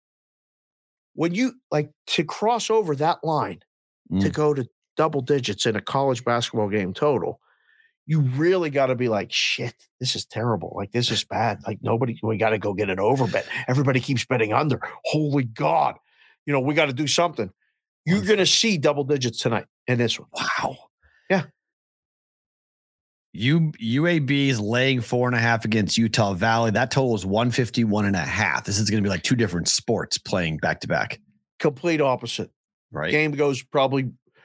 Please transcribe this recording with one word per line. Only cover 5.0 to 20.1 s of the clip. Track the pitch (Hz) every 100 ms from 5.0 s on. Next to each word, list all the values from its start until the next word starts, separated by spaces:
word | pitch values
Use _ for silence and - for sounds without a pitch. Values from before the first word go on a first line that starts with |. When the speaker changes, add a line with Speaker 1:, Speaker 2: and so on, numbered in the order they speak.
| 160 147
Speaker 1:
digits | 127 143 120 101 120
in |
a | 104
college | - 139 139 123
basketball | 120 120 - 113 104
game | 107 92
total, | - 147 117 - - _ _ _ _ _ _ -
you | 156
really | 131 131 170 185 156
gotta | 139 131
be | 123 123
like, | 104 -
"Shit, | - - - 123 - _ -
this | 131
is | 107
terrible. | - 110 120 101 87 101
Like, | 101
this | 120 120
is | 110
bad. | - 107 113 98 113
Like, | 104
nobody, | 120 113 120 113
we | 110 107
gotta | 110 107
go | 104
get | 95 104
an | 98
over | 107 135 117
bet. | 117 - - 123
Everybody | 131 139 127
keeps | - 123
betting | - 123 107
under. | 120 151 113 - - -
Holy | 156 147 143
God. | 120 110 143 165 131 - _ _ _ _ -
You |
know, | 139
we | 131
gotta | 151 147
do | 127 143
something." | - 170 139 95 _ _ _ _ _ 156
You're | 202
gonna | 196 208 175
see | - 226 175
double | 151 147
digits | 139 143 120 -
tonight | 120 110 - _ -
in | 120
this | 113